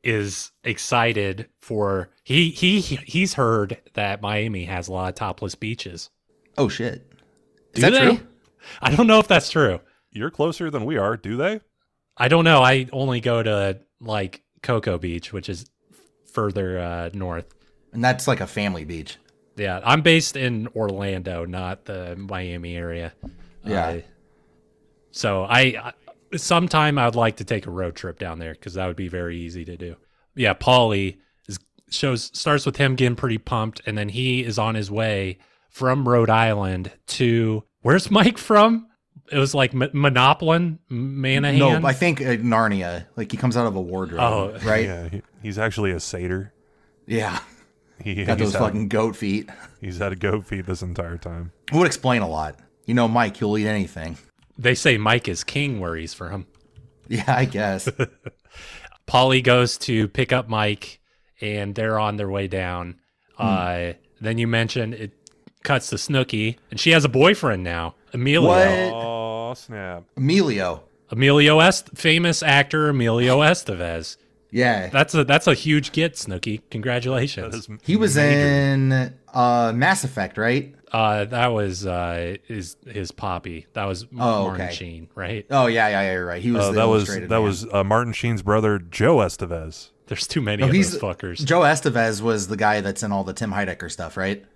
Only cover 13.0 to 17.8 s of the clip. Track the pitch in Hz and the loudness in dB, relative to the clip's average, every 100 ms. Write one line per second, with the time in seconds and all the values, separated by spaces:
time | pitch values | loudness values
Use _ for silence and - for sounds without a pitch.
13 | 135 123 120 117 110 104 98 95 _ _ | -2 0 0 0 0 0 -2 -4 _ _
14 | 117 107 95 - _ _ - 117 101 87 | -6 -4 -4 -10 _ _ -2 -2 0 -4
15 | 90 85 - 98 85 90 113 _ _ _ | -4 -8 -8 -12 -10 -12 -14 _ _ _
16 | _ _ _ - 104 98 92 90 87 85 | _ _ _ -2 -2 -2 -4 -4 -6 -6
17 | 85 98 92 85 - _ _ _ | -8 -8 -6 -8 -10 _ _ _